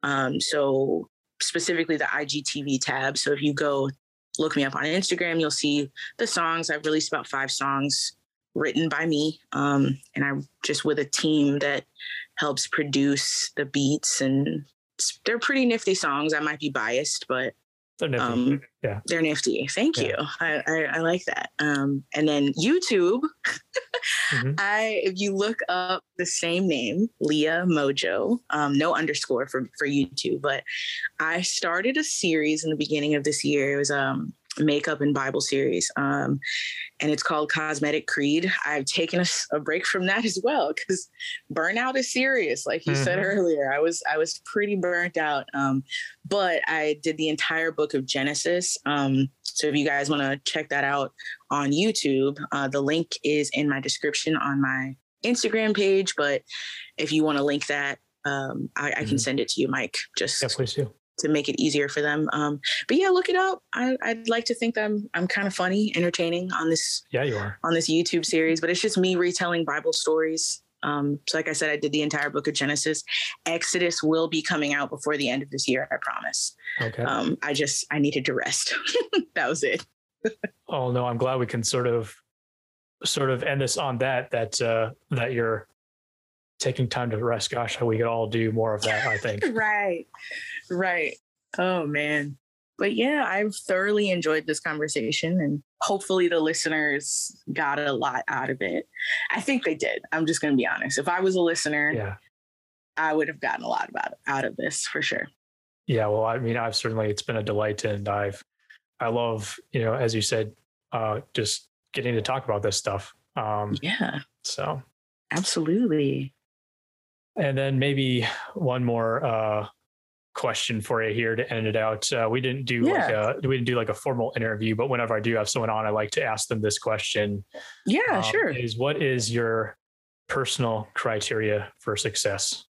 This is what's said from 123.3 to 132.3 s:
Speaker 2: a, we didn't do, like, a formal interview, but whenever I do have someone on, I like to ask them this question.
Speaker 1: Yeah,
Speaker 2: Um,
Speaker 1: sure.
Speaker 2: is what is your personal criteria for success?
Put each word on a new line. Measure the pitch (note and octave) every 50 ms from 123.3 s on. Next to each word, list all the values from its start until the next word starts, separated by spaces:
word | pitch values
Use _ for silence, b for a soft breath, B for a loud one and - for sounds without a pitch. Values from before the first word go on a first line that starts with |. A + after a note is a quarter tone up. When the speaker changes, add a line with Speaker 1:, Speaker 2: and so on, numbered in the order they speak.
| C3+ - -
Speaker 2:
a, |
we | C3+ C3+
didn't | B2+ A#2+
do, | A#2+ B2
like, | A#2+ A2+ G#2+
a | G#2
formal | - - C#3+ C3 A#2+ A2+ A#2 -
interview, | A#2 A#2 A2+ A2 G#2 A2 A2 A2
but | G#2+ A#2+
whenever | C3+ B2+ A#2+ A#2+ A2 A2+
I | G#2+
do | G#2 A#2 A2+
have | A2 G#2 G#2
someone | - C3 A2+ A2+
on, | A2 A2 A2
I | G#2+
like | G#2 G#2+ G#2+ G#2+
to | - - -
ask | A#2+ A2 A2 -
them | - A#2+ A2
this | G#2+ G#2+ G#2 -
question. | - A#2 A2 G#2 G2 - - G#2+ G#2 G#2 G2+ G2+ G2+ _ B B B B B B B
Speaker 1:
Yeah, | G#3 G#3 E4 A#4+ B4 -
Speaker 2:
Um, | F#3+ -
Speaker 1:
sure. | - - G#4 G#4+ F#3+
Speaker 2:
is | C#3+ B2 B2 A#2 A2
what | A2+ B2+ C#3+ D3 -
is | D#3+ C3+ C3 B2 A2 G#2+ A#2
your | A#2+ A#2 A2+ A2+ A2+ A2 G#2 - _ _ _ _ _ _ _ _ _ _ -
personal | - C#3+ C3 - - - B2+ A2+ A2+ G#2+ G#2+ - _
criteria | - - B2 A2+ G#2+ G#2 - A#2+ A2 A2 G#2+ G#2 G#2 G2+ - - _
for | - - G#2+
success? | G2+ - A2+ G2+ - - G#2+